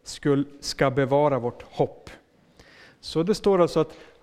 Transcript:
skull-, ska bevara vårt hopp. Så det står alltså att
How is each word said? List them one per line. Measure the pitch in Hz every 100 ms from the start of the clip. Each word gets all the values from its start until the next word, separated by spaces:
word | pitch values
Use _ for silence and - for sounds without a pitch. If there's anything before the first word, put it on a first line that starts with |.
skull-, | - - 147 139 143 -
ska | - - 139
bevara | 131 131 143 147 131
vårt | 120 -
hopp. | - - 143 - - - _ _ _ _ - - - _
Så | - 160
det | 175 208
står | 202 190
alltså | 165 160
att | 156 - - -